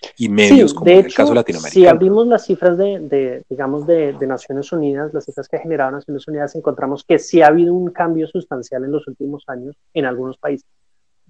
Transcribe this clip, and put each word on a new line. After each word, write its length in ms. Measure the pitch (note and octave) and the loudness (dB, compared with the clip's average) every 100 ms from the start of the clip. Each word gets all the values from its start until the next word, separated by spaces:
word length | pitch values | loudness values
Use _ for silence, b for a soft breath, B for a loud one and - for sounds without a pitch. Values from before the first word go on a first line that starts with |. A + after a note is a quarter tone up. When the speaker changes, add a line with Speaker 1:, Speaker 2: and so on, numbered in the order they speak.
| B - | B -8
Speaker 1:
y 100 | A2 | -2
medios, 440 | G2+ G#3 B3 D#3+ | 2 6 6 6
Speaker 2:
Sí, 40 | - | 2
Speaker 1:
como 100 | F3 | 6
Speaker 2:
de 80 | |
Speaker 1:
es 60 | F#3 | 6
el 60 | F#3+ | 6
Speaker 2:
hecho, 100 | - | 2
Speaker 1:
caso 160 | D4 B3 | 2 2
latinoamericano. 480 | A3+ E3 D#3+ F#3+ | 0 -6 0 6
Speaker 2:
si 40 | F3+ | 6
abrimos 400 | E3 F#3 G#3 A#3+ | 6 2 2 2
las 180 | A3+ - | 0 0
cifras 320 | F3+ F3+ F3 | -2 0 0
de, 220 | G3+ F#3+ | -2 -4
de, 440 | D3 C#3 C3 B2+ - | -4 -2 -2 -8 -12
digamos, 380 | C3 C3+ D3 D3 | -8 -6 -4 0
de, 280 | E3 C#3+ | 0 0
de 140 | C3 C3+ | -4 -6
Naciones 440 | B2+ - C3+ C#3+ | -8 -8 -10 -6
Unidas, 420 | E3+ D3 C#3 D3+ | -4 -4 -4 -8
las 120 | D3+ - | -10 -10
cifras 220 | C#3+ C#3 | -14 -10
que 120 | D#3 | -10
generaron 340 | E3 D3 C3 | -6 -4 -4
Naciones 340 | C#3+ D3 C#3+ D#3 | -6 -10 -12 -10
Unidas, 280 | D3 D3 D#3+ | -8 -8 -6
encontramos 480 | D3 B2+ C3+ C#3+ | -8 -6 -8 -8
que 160 | - D#3+ | 0 0
sí 220 | - E3+ | 2 4
ha 60 | D3+ | 6
habido 260 | E3 E3+ F3+ | 4 2 0
un 160 | F3 | -4
cambio 360 | F3+ E3+ D#3+ D#3 | -4 -4 -4 -6
sustancial 580 | F#3 - C3 A#2 C3 C3+ | -8 -8 -12 -10 -10 -6
en 60 | |
los 160 | D3 C#3+ | -6 -8
últimos 360 | B2 C#3+ C#3+ - | -12 -12 -12 -14
años 280 | B2 C3 - _ | -14 -16 -20 _
en 120 | E3 C3+ | -6 -4
algunos 320 | B2 C3 - | -6 -10 -10
países. 280 | D3 C#3 _ _ _ _ _ _ | -8 -8 _ _ _ _ _ _